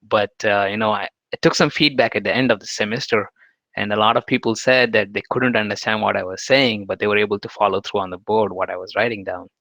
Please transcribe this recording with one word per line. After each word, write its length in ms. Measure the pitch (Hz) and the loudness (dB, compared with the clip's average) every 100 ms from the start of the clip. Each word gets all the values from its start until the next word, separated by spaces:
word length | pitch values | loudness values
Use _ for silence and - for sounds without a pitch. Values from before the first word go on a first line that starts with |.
| _ | _
But, 240 | 110 101 _ | 0 0 _
uh, 220 | 110 101 98 | 0 2 2
you 80 | 104 | 0
know, 140 | 110 | 0
I, 160 | 104 98 _ _ | 0 -4 _ _
I 40 | - | 0
took 140 | 165 | 0
some 140 | - 151 | 2 0
feedback 460 | - 147 131 113 | 2 0 2 0
at 80 | - | 0
the 120 | 101 | -2
end 160 | 95 131 | 0 2
of 80 | 107 | 0
the 80 | - | -2
semester, 640 | - 104 117 - 113 98 _ _ _ _ | -6 -4 -4 0 0 0 _ _ _ _
and 160 | - 104 | -6 -2
a 40 | 104 | 2
lot 200 | 107 117 | 4 2
of 80 | |
people 300 | - 127 117 | 0 -2 0
said 380 | 110 - 127 123 | 0 2 4 4
that 200 | 110 101 | 2 0
they 100 | 104 - | -6 -4
couldn't 260 | 123 127 | -2 0
understand 460 | 117 107 101 - 107 | 0 -2 -4 -2 0
what 160 | 104 101 | 0 -2
I 60 | |
was 220 | 92 95 | -4 -10
saying, 400 | - 135 131 107 95 | 2 4 4 0 -6
but 120 | 95 | -2
they 80 | 104 | 2
were 100 | 104 | 2
able 220 | 104 101 | 2 -2
to 100 | - | -6
follow 320 | - 101 98 | 0 2 2
through 200 | - 104 | -2 -4
on 80 | 95 | -4
the 80 | 90 | -8
board 360 | - 110 101 | -2 0 0
what 160 | 92 92 | -2 -6
I 80 | 92 | -6
was 160 | 95 | -6
writing 280 | - 117 110 | -2 -2 -2
down. 240 | 95 90 90 _ | -8 -10 -12 _